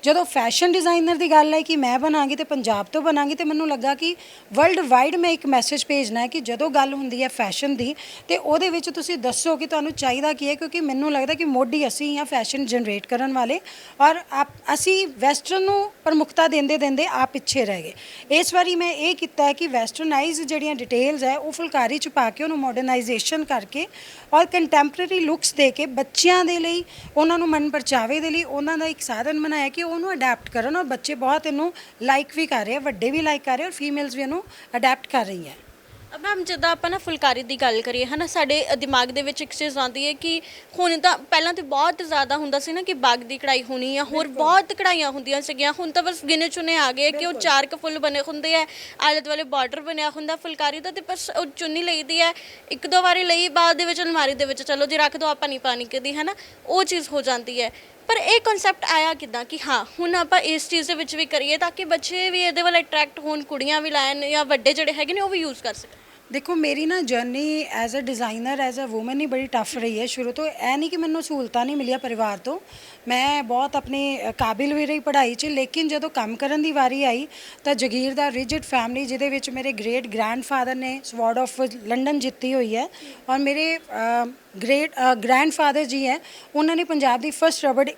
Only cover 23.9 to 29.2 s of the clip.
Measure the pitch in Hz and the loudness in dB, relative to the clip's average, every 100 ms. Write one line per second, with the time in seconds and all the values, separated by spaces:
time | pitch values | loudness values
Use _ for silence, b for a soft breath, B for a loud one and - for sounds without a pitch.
23.9 | B B B B 302 349 359 330 302 294 | B B B B 4 4 2 4 4 4
24.9 | 285 359 370 320 320 - - 277 262 294 | 0 -2 0 0 0 -2 4 2 4 -4
25.9 | 254 269 - 339 359 339 349 330 339 349 | -2 -4 2 6 6 4 0 0 -2 -6
26.9 | B B - 320 349 349 311 294 294 240 | B B 2 4 4 2 2 0 -2 0
27.9 | 262 226 302 320 320 320 277 294 320 320 | 0 2 -2 0 -2 -2 -2 -2 -2 -2
28.9 | 311 - 220 | -4 -6 -4